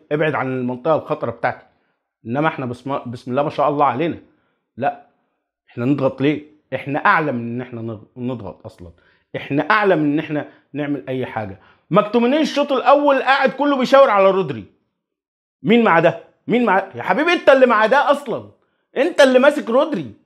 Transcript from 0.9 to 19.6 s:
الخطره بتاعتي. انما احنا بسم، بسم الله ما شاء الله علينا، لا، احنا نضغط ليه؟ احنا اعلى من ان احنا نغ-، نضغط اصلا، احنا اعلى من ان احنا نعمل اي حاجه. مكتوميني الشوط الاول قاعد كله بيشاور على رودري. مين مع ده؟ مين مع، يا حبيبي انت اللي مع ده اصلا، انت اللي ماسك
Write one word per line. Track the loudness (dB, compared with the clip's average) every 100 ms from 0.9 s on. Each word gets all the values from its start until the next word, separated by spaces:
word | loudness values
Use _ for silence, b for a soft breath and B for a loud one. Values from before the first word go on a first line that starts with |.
| -2
الخطره | -2 -6 -6
بتاعتي. | -4 -6 -6 _ _ _ _ _ _ -8
انما | -2 -2
احنا | -4 -10
بسم، | -10 -8 -8 -8
بسم | -12 -6
الله | -2
ما | -2
شاء | 0 -2
الله | 2
علينا، | 0 0 -4 -6 _ _ _ _ _ -8
لا، | -6 -6 _ _ _ _ _ _ _
احنا | -6
نضغط | -2 0 -2 0
ليه؟ | -2 -2 -8 _ -12
احنا | -10 -6 0 2
اعلى | 2 0
من | -6
ان | -6 -10
احنا | -10 -12
نغ-، | -12 -12 -16 -10
نضغط | -8 -8 -10 -16 -20
اصلا، | -20 -20 _ _ _ _ -12
احنا | -6 -4 0
اعلى | 0 2 2
من |
ان | 0 -2
احنا | -4 -8 -8 b b
نعمل | -10 -6 -8 -6
اي | -8 -6
حاجه. | -8 -10 -12 b b b
مكتوميني | 0 2 0 0 0
الشوط | 0 -2 -2
الاول | 0 2 4 4 2
قاعد | 2 0 0
كله | 0 -2 0
بيشاور | 2 6 6
على | 6 4
رودري. | 2 -2 -8 -12 _ _ _ _ _ _ _ _ _
مين | 2 4
مع | 6 4
ده؟ | 4 0 -14 _ -2
مين | 0
مع، | 2 0 -2
يا | -8
حبيبي | -2 0 0
انت | 2 4
اللي | 6 6
مع | 4 4
ده | 2 2
اصلا، | 0 -2 -10 -10 _ _ _ _ -2
انت | -2 4
اللي | 6 6
ماسك | 4 0